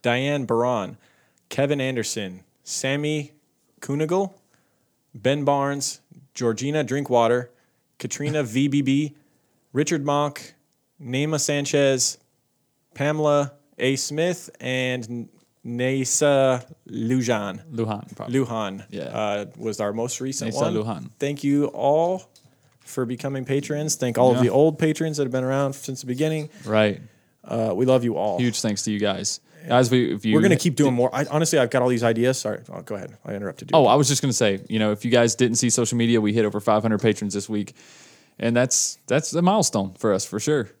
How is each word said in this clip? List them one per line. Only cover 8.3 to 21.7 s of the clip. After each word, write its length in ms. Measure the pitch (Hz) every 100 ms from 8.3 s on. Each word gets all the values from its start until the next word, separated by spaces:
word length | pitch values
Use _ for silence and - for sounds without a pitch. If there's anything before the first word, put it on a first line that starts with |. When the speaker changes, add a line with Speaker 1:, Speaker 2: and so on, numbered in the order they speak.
| 151
Speaker 1:
<laughs> 20 |
V 240 | 131 117 143
B 120 | 139
B, 340 | 135 139 151 - _ _ _ _ _
Richard 320 | 131 151 170
Monk, 500 | 143 143 147 143 - _ _ _ _ _
Naima 380 | 131 131 147 156
Sanchez, 760 | - 143 143 147 139 131 - - _ _ _ _ _ _ _
Pamela 600 | - 143 156 151 147 139 - _ _
A. 180 | 127 135
Smith, 540 | - 147 170 180 - -
and 440 | 127 127 127 127 113
N-, 200 | 120 113 _ _ _ 120
Nasa 1000 | 120 127 135 131 - 147 139 135 127 123 - -
Lujan. 720 | 117 113 131 120 110 101 98 -
Speaker 2:
Lujan, 420 | 120 110 104 - -
probably. 220 | - 127
Speaker 1:
Lujan, 440 | 120 113 104 98 98
Speaker 2:
Yeah. 120 | 98
Speaker 1:
uh, 420 | 69 - 107 104 104 -
was 240 | 113 104
our 120 | 104
most 280 | 107 120 -
recent 320 | 131 131 113
Speaker 2:
Nasa 60 | 113
Speaker 1:
one. 140 | 143
Speaker 2:
Lujan. 360 | 107 107 92 - _
Speaker 1:
Thank 240 | 139 143
you 240 | 143 143
all 640 | 147